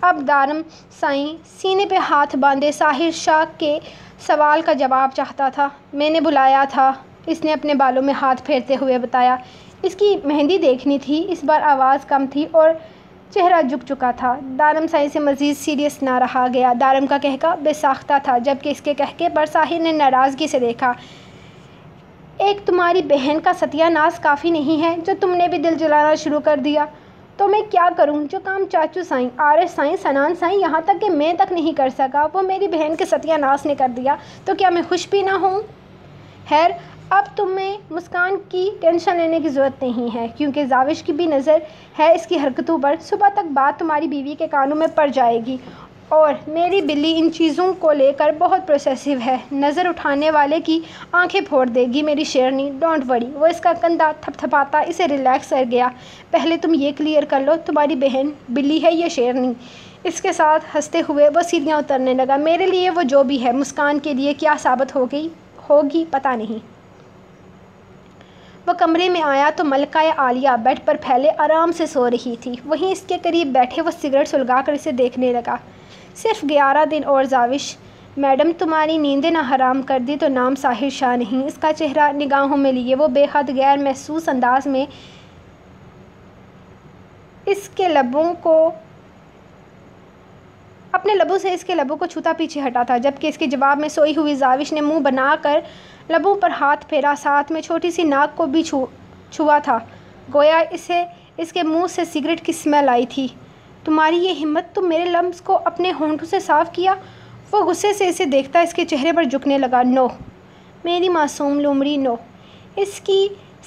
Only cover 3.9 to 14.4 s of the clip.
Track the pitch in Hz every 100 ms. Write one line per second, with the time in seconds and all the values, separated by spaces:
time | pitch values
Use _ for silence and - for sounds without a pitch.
3.9 | - - - - 302 294 302 330 294 269
4.9 | 262 269 269 269 - 277 277 277 - -
5.9 | 285 302 320 311 285 262 269 277 277 269
6.9 | 277 - - - 320 311 311 294 277 269
7.9 | 262 277 269 269 254 - 277 247 262 269
8.9 | 247 240 254 247 254 - - - - 381
9.9 | 370 415 381 285 294 294 370 320 254 285
10.9 | 277 254 302 392 330 285 302 302 269 262
11.9 | 277 - 277 269 285 320 330 320 320 -
12.9 | - - - - 403 359 349 269 285 -
13.9 | 269 254 240 247 262